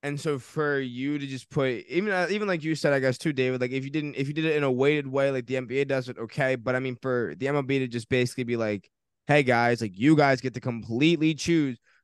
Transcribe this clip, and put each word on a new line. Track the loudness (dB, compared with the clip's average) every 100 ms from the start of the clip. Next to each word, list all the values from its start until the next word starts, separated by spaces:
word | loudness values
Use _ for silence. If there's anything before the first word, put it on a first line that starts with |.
And | -6 -6
so | -4 -4
for | -6 -4 0 0
you | -2 -6 -4 -4
to | -6
just | -10 -6
put, | 0 0 -2 -2
even, | -2 0
uh, | 0 0
even | 0 -2
like | -2
you | -2
said, | 0 2
I | 2
guess, | 2 0
too, | -2
David, | 0 0 0
like, | -2
if | -4
you | -4
didn't, | -4 -4 -4
if | -4
you |
did | -2
it | 0 2
in |
a | 2
weighted | 2 2 2 -2
way, | 0 0
like | 0 -4
the | -6
N | -2
B | -2
A |
does | 0 -2 -4
it, | -10
okay. | -10 -2 0 0
But, | -2
I | -2
mean, | -2 -6
for | -2 -2 -2 -4
the | -2
M | -2
L |
B | 0 0
to | 0
just | -6 -2
basically | 0 0 -2
be | -4 -2
like, | 0 -2 _ _ _ _ 2
Hey, | 4
guys, | 6 4 4 2
like, | -2 0
you | 4 6
guys | 6 2
get | -2
to | -6
completely | -6 -8 -4 2 2 4 2
choose | 0 0 2 0 -4 _ _